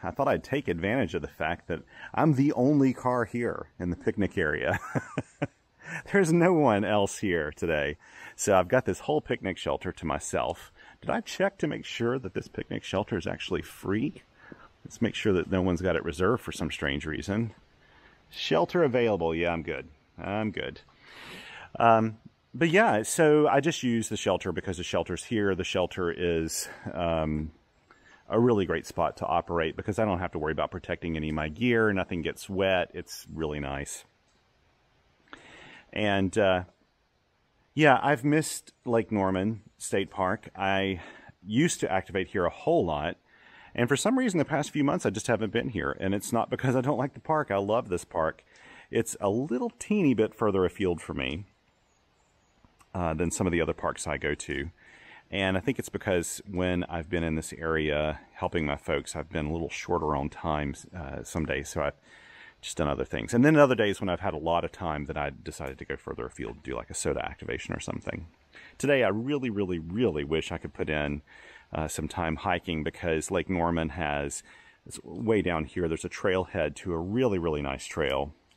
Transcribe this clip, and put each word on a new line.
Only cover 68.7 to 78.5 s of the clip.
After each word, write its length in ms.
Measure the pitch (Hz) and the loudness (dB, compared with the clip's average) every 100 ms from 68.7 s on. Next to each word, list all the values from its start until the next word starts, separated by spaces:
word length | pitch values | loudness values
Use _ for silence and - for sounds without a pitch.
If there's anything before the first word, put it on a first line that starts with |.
| - | -4
Today, 260 | 131 139 | 2 4
I 60 | 107 | 4
really, 400 | 104 127 147 127 | 2 0 -2 -2
really, 300 | 101 95 87 | 0 0 -2
really 440 | 80 101 117 76 | -4 0 2 2
wish 280 | 71 78 - | 0 -2 -2
I 80 | - | -6
could 140 | - | -8
put 160 | - 78 | -6 -2
in, 340 | 76 73 73 - - - - - | 0 0 -2 -8 -20 -20 -20 -10
uh, 140 | - 78 | -6 -4
some 200 | - 76 | -4 -6
time 280 | - 82 78 | -2 -2 -2
hiking 480 | 98 87 - 80 | 0 -2 -2 -4
because 480 | 73 - 87 80 - | -4 -4 -2 -2 0
Lake 180 | 92 80 | -2 0
Norman 400 | 90 85 85 80 | 0 2 0 -2
has, 540 | 80 76 73 71 - - - - _ - | -2 -4 -2 -4 -8 -14 -20 -20 _ -18
it's 180 | - | -18
way 380 | - 87 113 110 | -14 -4 2 2
down 240 | 92 82 76 | 2 0 -2
here, 220 | - 85 | -2 -2
there's 180 | 80 90 | -2 -6
a 40 | |
trailhead 680 | - 104 92 90 95 78 - | -2 0 2 0 0 -2 -2
to 180 | 92 | -6
a 40 | 82 | -4
really, 420 | 90 113 127 95 | -2 0 2 2
really 220 | 82 76 | 0 0
nice 240 | 69 67 - | -2 -6 -6
trail 480 | - 71 67 71 - _ | -2 0 0 -2 -8 _